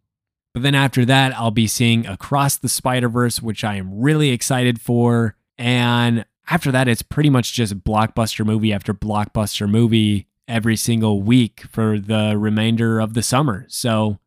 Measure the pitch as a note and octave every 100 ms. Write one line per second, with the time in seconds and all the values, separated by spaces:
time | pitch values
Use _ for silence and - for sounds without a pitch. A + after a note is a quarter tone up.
0 | _ _ _ _ _ A#2+ C#3 C#3 C3+ B2+
1 | A#2+ C3+ C3 A#2+ A#2 A2 A2 - A#2 A#2
2 | G#2+ F#2+ - C#3 C#3 - B2+ - B2+ B2+
3 | B2 A#2+ A#2+ - A2+ G2+ A2 G2 F#2 G2+
4 | C#3 D#3 D3 A#2+ - B2+ B2 A#2+ - A#2+
5 | A#2+ A#2 A2+ - _ - A#2+ B2 A#2+ A#2+
6 | A#2+ A#2 - _ - E3+ C#3+ B2+ B2+ A#2
7 | - - D3 B2+ - - G#2+ G2+ A2+ G#2+
8 | A2 A#2+ A2 - G#2+ A2 G#2+ G2+ - G2
9 | G#2+ G#2 G#2 A#2 G#2 - G#2 A2+ A#2 A2
10 | G#2+ G2+ - _ - A2+ A2 A2 - A#2
11 | A2 G2+ G2+ B2+ A2+ - - - A2 G#2+
12 | G2 A2 G#2+ G#2 G#2+ G#2+ A2+ A2+ A2+ A2+
13 | A2 A2+ - B2+ D3+ F#2+ - - A#2+ A2
14 | G#2+ G2+